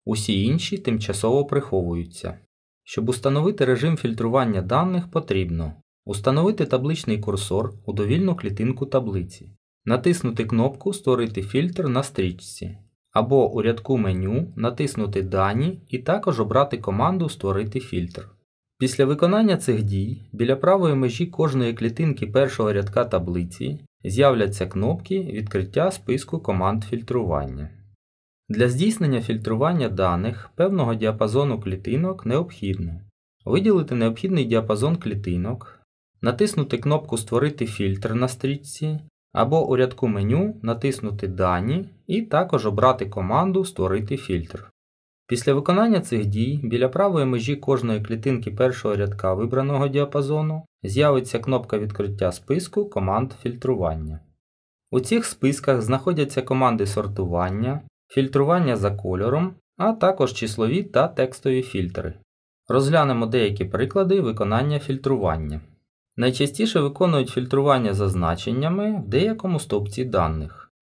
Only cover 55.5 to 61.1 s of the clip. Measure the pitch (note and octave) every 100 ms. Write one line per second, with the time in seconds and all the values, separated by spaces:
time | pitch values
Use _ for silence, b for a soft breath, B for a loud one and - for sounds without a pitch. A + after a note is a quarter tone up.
55.5 | C#3 - B2 G#2+ C3+ F#3 D#3 C#3+ C#3 -
56.5 | C3 B2+ A2 G2 A2 G2+ G2+ F2+ F2 F#2
57.5 | G2+ B2 D3 - _ _ C3+ C3+ C3+ C#3+
58.5 | F3 C#3+ G#2+ G2+ G2+ F#2+ F#2 A2+ D3 F#3
59.5 | - _ - G3+ A3 F#3 F#3+ C3+ - A2
60.5 | G#2+ A2 F3 G#3 B2 D#3+